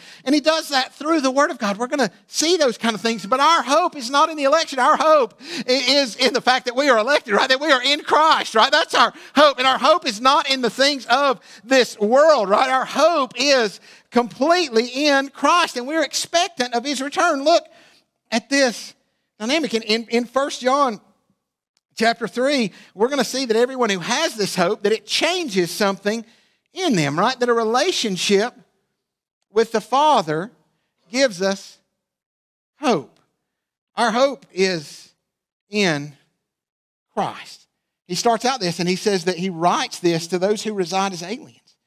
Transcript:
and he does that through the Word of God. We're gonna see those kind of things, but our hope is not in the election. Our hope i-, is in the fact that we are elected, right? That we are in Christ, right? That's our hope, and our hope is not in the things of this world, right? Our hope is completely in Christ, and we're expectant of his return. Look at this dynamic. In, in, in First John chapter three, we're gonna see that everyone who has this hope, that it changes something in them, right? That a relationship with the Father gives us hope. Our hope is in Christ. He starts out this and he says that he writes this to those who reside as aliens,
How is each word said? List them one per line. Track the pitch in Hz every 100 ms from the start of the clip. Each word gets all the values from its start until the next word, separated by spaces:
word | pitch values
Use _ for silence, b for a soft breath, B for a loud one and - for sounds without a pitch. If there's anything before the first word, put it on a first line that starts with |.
| B B 254
and | 294
he |
does | 311 320 302
that | 269 254
through | - 294 320
the | 262
Word | 262 294
of | 262
God. | 202 196
We're | 247
gonna | 294 208 b _
see | - 311 359
those | 269 -
kind | 226 214
of |
things, | 226 226 190
but | 262
our | 302 330
hope | 240 302 349 294
is | 233
not | 285 320
in | 311
the |
election. | 269 320 311 269
Our | 262 311
hope | 311 311 233 _
i-, | 294 339 247
is | 262 262 285 262 233
in | 254
the | 247
fact | 247 254 247
that | 240
we | 294
are | 220
elected, | 233 294 240 208
right? | 262
That | 262
we | 311
are | 254
in | 262 302
Christ, | - 302 311 240 - 220
right? | 254
That's | 302 339 -
our | 220 - B 269
hope, | 294 254
and | 262
our | 214
hope | 269 349 320
is | 208
not | 262 302 277
in | 269
the | 233
things | - 277 277 226
of | 254 277 226 B B
this | 226 269 220 -
world, | 208 262 311 269 190
right? | 214 262
Our | 262 220
hope | 254 320 320 247 240
is | 285 262 208 - B B B
completely | 240 233 - 302 359 294 226 240
in | 262 302 277 277
Christ, | - 285 349 320 247
and | 254
we're | 320
expectant | 269 - - 339 370 - 247
of | 240
his | 277 254
return. | 277 - 339 277
Look | 294 330 - b b b b _ -
at | 233 -
this | 277 254 - - _ _ _ _ -
dynamic. | 226 320 247
In, | 220
in, | 220 226 226
in | 240 233
First | 262 285 -
John | 247 285 269 202 _ _ _ _ _ _ _ _ _ -
chapter | 226 233 -
three, | 240 262 285 196 B B 185
we're | 247
gonna | 285
see | - 262 254
that | 220
everyone | 247 262 226
who | 190
has | 165 262 330 226
this | 180 185
hope, | 175 226
that | 208
it | 214 -
changes | - 311 370 302 190 170
something | - 202 196 202 226 - b b b b
in | 339 359 185
them, | 143 156
right? | 226 254
That | 240
a |
relationship | 233 220 247 359 - 220 175 - 196 240 - _ _ _ _ _ _ _ _ _
with | 208 226
the | 214
Father | - 262 302 247 156 156 214 _ _ _ _ _ _
gives | 247 269 175
us | 190 196 - _ _ _ _ _ _ _ _ _ _ _
hope. | 277 170 113 _ _ _ _ _ _ _ _ -
Our | 233
hope | 233 277 240 _
is | 180 190 170 139 - - _ _ _ _ _ _
in | 208 185 147 147 - _ _ _ _ _ _ _ _ _
Christ. | 214 139 - - - _ _ _ _ -
He | 175
starts | 240 226
out | 247 262
this | 180 170
and | 175
he | 185
says | 214 196 170
that | 170
he | 190
writes | 165 175 269 254 -
this | 175 165 165
to | 180
those | 196 190
who | 220
reside | 202 170 190 196
as | 170
aliens, | 175 247 120 113 _ _